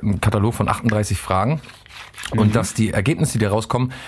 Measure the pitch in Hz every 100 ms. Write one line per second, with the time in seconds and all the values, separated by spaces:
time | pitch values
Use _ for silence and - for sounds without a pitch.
0 | - 95 107 104 107 - 98 - 117 107
1 | 101 95 - 95 110 151 - - - -
2 | - - - 117 104 113 101 - 107 -
3 | 104 - 151 - 104 104 - 123 127 127